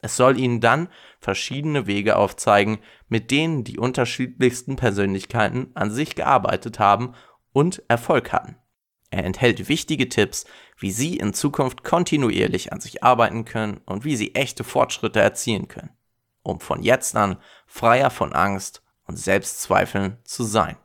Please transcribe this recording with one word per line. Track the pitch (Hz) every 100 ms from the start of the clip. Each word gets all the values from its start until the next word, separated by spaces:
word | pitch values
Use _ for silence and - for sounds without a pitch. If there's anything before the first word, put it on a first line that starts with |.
Es | - -
soll | 127 131
Ihnen | 127 120
dann | 117 135 175 - - _
verschiedene | - 98 - 139 151 147 101
Wege | 101 101 98
aufzeigen, | 101 - - 101 101 110 - _ _
mit | 113 117
denen | 139 160 156
die | 110 -
unterschiedlichsten | 120 127 120 - 127 - 127 123 - 135
Persönlichkeiten | 123 98 98 98 - 120 107 123 135
an | - 208
sich | 120 156 -
gearbeitet | - 131 - 92 110 -
haben | 101 101 123 - _ _ _
und | 135 160 - _
Erfolg | 117 - 147 -
hatten. | - - - _ _ _ _ _
Er | 90
enthält | 92 92 123 104 92
wichtige | 151 - 151 123
Tipps, | - 101 - - - - _
wie | 98
Sie | 104 147 180
in | 104
Zukunft | - 147 143 131 -
kontinuierlich | - 170 180 151 120 - 104 90 -
an | 107
sich | - -
arbeiten | 120 120 113 113
können | 113 113 107 101
und | - 95
wie | 139 131
Sie | 110
echte | - 135 -
Fortschritte | 120 - 131 - 110 -
erzielen | 107 - - 104 -
können, | - - _ _ _ _ _
um | - 87
von | - 82
jetzt | - 131 -
an | - 101 92 _ - _
freier | - 117 120 135
von | - 82
Angst | - 95 98 - - _ _ -
und | 82
Selbstzweifeln | - 98 - - - 98 95 98 98 101
zu | - -
sein. | 117 107 90 -